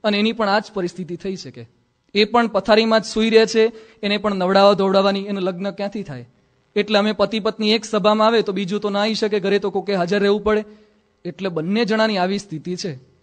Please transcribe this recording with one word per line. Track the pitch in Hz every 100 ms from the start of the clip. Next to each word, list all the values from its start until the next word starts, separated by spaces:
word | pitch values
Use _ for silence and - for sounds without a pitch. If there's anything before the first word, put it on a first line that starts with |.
અને | 214 202
એની | 214
પણ | 226 208
આ | 202
જ | 208
પરિસ્થિતિ | 202 180 - 170
થઈ | 175 196
શકે, | 190 131 120 117 _ _ _ _
એ | 202
પણ | 214 233 226
પથારીમાં | 196 190 214 226 220
જ |
સૂઈ | 220 220 226
રહે | 220
છે, | 226 226 226 - - _
એને | 202 208
પણ | 208
નવડાવવા | 196 180 196 202
ધોવડાવવાની, | 196 190 190 196 196
એનું | 202 202
લગ્ન | 185 180 196
ક્યાંથી | - 202 208
થાય?" | 190 127 120 _ _ _ _
એટલે | 208 208 208
અમે | 214
પતિ | 208 196 220
પત્ની | 208 220 214
એક | 220
સભામાં | 214 214 202 214 214
આવે | 233
તો | 208
બીજું | 190 196 208
તો | 208
ના | 202
આવી | 214
શકે, | 220 214 208
ઘરે | 190 202
તો | 202
કોકે | 190 185
હાજર | 196 175 202
રહેવું | 202 208
પડે. | 208 214 208 - _ _ _ _
એટલે | 180 175 190
બંને | 160 165 208
જણાની | 220 220 220 202
આવી | 180 202
સ્થિતિ | - 156 180
છે. | 180 196 131 _ _